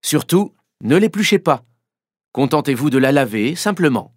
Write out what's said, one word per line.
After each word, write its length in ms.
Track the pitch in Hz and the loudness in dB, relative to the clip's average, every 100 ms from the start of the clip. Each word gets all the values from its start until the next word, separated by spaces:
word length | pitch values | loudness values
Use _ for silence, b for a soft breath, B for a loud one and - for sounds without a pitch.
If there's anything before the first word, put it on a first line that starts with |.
Surtout, 480 | - 151 143 175 202 _ _ _ | -2 -4 0 0 0 _ _ _
ne 140 | 113 156 | 0 2
l'épluchez 420 | 214 202 214 202 | 2 0 0 0
pas. 260 | 180 135 _ _ _ _ _ _ _ | 2 -2 _ _ _ _ _ _ _
Contentez-vous 580 | - 135 151 143 127 147 | -4 0 0 -2 -2 0
de 80 | 131 | 0
la 140 | 131 | 2
laver, 420 | 143 131 107 107 | 2 0 -2 -4
simplement. 580 | 170 214 196 165 120 - | -4 -4 0 0 0 -6